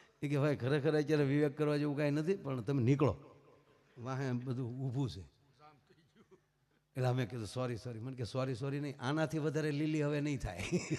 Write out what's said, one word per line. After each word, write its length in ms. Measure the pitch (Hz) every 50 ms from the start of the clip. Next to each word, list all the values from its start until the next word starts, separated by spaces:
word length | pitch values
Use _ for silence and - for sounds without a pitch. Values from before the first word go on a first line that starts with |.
| - _ _ _ -
એ 60 | 143
કે 100 | 143 143
"ભાઈ, 180 | 139 151 143
ખરેખર 400 | 101 117 127 143 151 127 156 151
અત્યારે 280 | 151 143 131 156 147 143
વિવેક 340 | 131 139 147 151 147 139 151
કરવા 180 | 151 147 151
જેવું 200 | 147 147 151 143
કાંઈ 140 | 139 151 147
નથી, 240 | 143 151 156 170 196
પણ 260 | 196 - 139 135 127
તમે 220 | 107 143 139 139 117
નીકળો, 340 | 120 143 139 147 120 87 - - - - - _ - - - _ _ _ _ _ _ _ 131
વાહે 340 | 113 127 131 131 143 131 123
બધું 480 | 120 123 135 123 123 131 113 120 131
ઊભું 300 | 135 131 117 135 139 110
છે." 100 | - 98
એટલે 1900 | 82 71 _ _ _ _ _ _ - 151 151 _ _ _ 190 _ 139 _ _ - - _ 190 _ _ _ _ _ _ _ _ _ _ _ _ 135 127
અમે 200 | 127 123 127 127
કીધું 200 | 98 127 120 107
"સોરી, 300 | 95 - 127 127 123 120
સોરી." 240 | 104 - 123 117 110
મને 160 | 110 131 131
કે 80 | 123 123
"સોરી, 300 | 101 - 131 131 131 131
સોરી 260 | 101 139 139 139 143
નહીં, 200 | 143 147 127 -
આનાથી 380 | 120 127 147 156 160 - 156 160
વધારે 320 | 143 156 135 156 151 156
લીલી 320 | 143 143 156 156 156 156 147
હવે 180 | 147 151 147
નહીં 180 | 143 151 143 117
થાય." 240 | - 120 95 87 95 - 170 170 - - 156